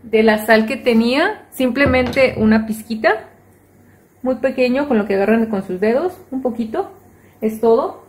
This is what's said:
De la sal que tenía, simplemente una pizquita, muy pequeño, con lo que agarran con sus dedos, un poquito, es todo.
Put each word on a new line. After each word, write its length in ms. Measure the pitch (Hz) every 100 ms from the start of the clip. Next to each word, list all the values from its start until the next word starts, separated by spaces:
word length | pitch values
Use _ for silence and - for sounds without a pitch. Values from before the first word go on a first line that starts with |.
De 180 | - 220
la 240 | 220 214 -
sal 220 | 220 220
que 100 | 269
tenía, 680 | - 226 233 269 370 427 -
simplemente 840 | - 254 240 277 254 247 262 262 -
una 300 | 214 220 220
pizquita, 640 | 214 - 220 311 427 - _ _ _ _ _ _ _ _ _
muy 140 | 254 254
pequeño, 520 | 269 254 254 254 285
con 120 | 226
lo 80 | 202
que 80 | 196
agarran 320 | 202 226 226
con 180 | 202 190
sus 140 | 180
dedos, 360 | 214 247 359 - -
un 140 | 262
poquito, 480 | 254 233 220 320 392 - _ _ _ _
es 180 | 220 214
todo. 440 | 233 233 339 -